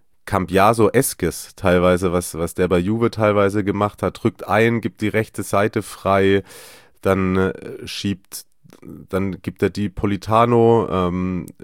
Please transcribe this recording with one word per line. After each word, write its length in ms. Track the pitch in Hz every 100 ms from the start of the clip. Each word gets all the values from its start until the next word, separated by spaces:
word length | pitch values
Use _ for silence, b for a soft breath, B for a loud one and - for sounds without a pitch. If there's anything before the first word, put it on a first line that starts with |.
| _ _ -
Cambiaso-eskes 1300 | 98 87 92 104 113 104 - - - 82 - - -
teilweise, 580 | 95 90 90 90 92
was, 220 | 87 - 80
was 180 | 85
der 140 | - 90
bei 100 | 90
Juve 340 | 90 113 117
teilweise 520 | - 107 104 98 107
gemacht 400 | 98 101 104 -
hat, 200 | 92 -
rückt 240 | 113 - -
ein, 320 | 104 117 117
gibt 220 | 104 -
die 60 | 107
rechte 340 | 107 110 -
Seite 380 | 98 101 107 110
frei, 640 | - - 98 98 98 98 B B B B B _
dann, 340 | 98 95 95 92
äh, 520 | 95 - - - -
schiebt, 580 | - 101 95 - - - _ _ -
dann 600 | - 78 71 95 98 87
gibt 220 | - -
er 60 | 98
die 200 | 101 104
Politano, 960 | - 101 101 - 110 117 117 113 117 -
ähm, 580 | 95 90 90 92 90 - -